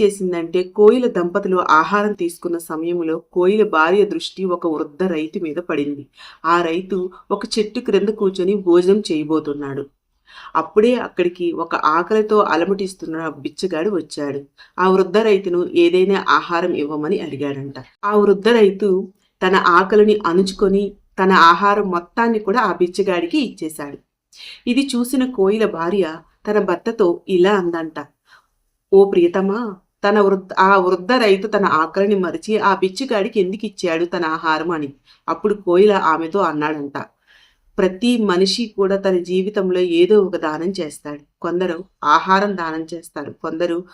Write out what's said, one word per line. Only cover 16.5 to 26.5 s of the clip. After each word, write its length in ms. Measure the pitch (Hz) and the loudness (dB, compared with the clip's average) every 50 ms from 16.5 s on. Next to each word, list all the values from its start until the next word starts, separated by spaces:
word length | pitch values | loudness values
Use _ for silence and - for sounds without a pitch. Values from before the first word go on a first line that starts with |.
| 175 170 180 175 151 | -4 -2 -2 -2 -2
ఇవ్వమని 460 | 127 147 151 156 151 151 156 - - | -4 -4 -4 -6 -6 -4 -4 -4 -4
అడిగాడంట. 560 | - 151 139 131 143 143 139 139 139 139 - 131 131 - _ _ - | -4 -8 -8 -6 -6 -6 -6 -8 -10 -12 -14 -16 -18 -20 _ _ -6
ఆ 100 | 208 208 | -2 2
వృద్ధ 320 | 208 208 202 196 190 190 220 | 2 4 4 4 4 4 2
రైతు 680 | 240 226 208 190 190 190 214 202 185 190 202 185 _ _ _ _ _ - 190 185 | 4 6 4 4 4 2 0 0 0 -2 -2 -6 _ _ _ _ _ -2 0 2
తన 80 | 196 | 2
ఆకలిని 640 | 185 - 147 165 175 190 190 220 208 208 214 208 214 - | 2 4 4 4 4 4 4 4 4 6 6 4 2 0
అణుచుకొని 680 | 170 165 185 196 190 - - 214 190 190 196 202 196 - _ _ _ _ - 185 | 0 2 2 0 0 0 0 0 2 2 2 0 -2 -6 _ _ _ _ -2 2
తన 80 | 190 | 4
ఆహారం 600 | 165 165 165 165 175 185 208 202 202 208 202 190 | 6 6 6 6 6 4 4 0 2 0 0 -2
మొత్తాన్ని 480 | 180 170 170 - - 240 233 233 226 214 | -2 -4 -6 -6 -4 -2 0 0 0 -2
కూడా 200 | 214 190 208 247 | -2 -2 -2 0
ఆ 140 | 220 190 170 | 0 -2 0
బిచ్చగాడికి 640 | 175 180 175 - - 185 196 180 170 170 170 - 311 | 0 -2 -2 0 -2 -2 -2 0 -2 -2 -2 -2 -2
ఇచ్చేశాడు. 600 | 254 - - - 170 156 156 - 147 143 139 - _ _ _ _ _ _ _ - - - - - - 240 | -2 -4 -6 -8 -10 -10 -10 -10 -14 -14 -14 -18 _ _ _ _ _ _ _ -20 -20 -20 -20 -10 -4 -2
ఇది 200 | 240 269 277 277 | 0 0 0 -2
చూసిన 440 | 254 240 240 247 285 254 254 254 | -2 -4 -2 -2 0 -2 -2 -2
కోయిల 340 | 254 - 190 190 214 220 214 | 0 0 2 2 2 2 0
భార్య 500 | 190 - 165 165 175 202 202 175 156 160 175 - _ _ _ - | -2 -2 -4 -4 -2 0 0 -2 -2 -4 -10 -16 _ _ _ -6
తన 100 | 214 | -2